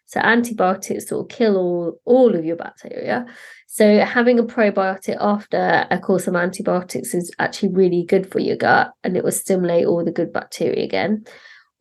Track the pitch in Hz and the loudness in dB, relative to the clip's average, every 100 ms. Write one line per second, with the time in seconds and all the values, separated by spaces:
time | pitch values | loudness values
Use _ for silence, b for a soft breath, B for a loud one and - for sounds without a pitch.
0 | _ - - 233 240 226 185 190 - 214 | _ -2 2 2 0 -2 -2 -2 -6 -8
1 | - - - - 226 196 180 175 170 - | -6 -8 -8 -2 0 2 0 -2 -4 -6
2 | - 247 247 175 160 170 - - - - | 2 4 6 4 -2 -6 -8 -16 -14 -10
3 | - 214 240 B B B _ - 214 208 | -4 -4 -6 B B B _ 2 4 6
4 | 196 247 240 240 220 - 214 202 190 190 | 4 2 4 4 2 0 0 2 -2 -4
5 | - - 208 208 - 175 180 165 - 180 | -6 -2 0 -2 -2 -2 2 2 0 -2
6 | - 185 185 180 175 180 - 180 180 - | 0 0 0 -2 -2 -2 -2 -2 -2 -8
7 | - 175 175 - - - 202 180 185 175 | -6 -6 -6 -4 -6 -2 0 2 4 2
8 | 175 190 185 - - - - - - - | 2 0 0 -2 -2 0 2 2 2 -4
9 | - 180 - - - 190 175 170 - 170 | -4 -2 -2 -4 -2 0 2 2 2 0
10 | 170 - 165 - - - 160 - - 95 | -2 -4 -4 -6 -10 -4 -4 -2 -2 -2
11 | 170 214 214 B B B B _ | -2 -4 -6 B B B B _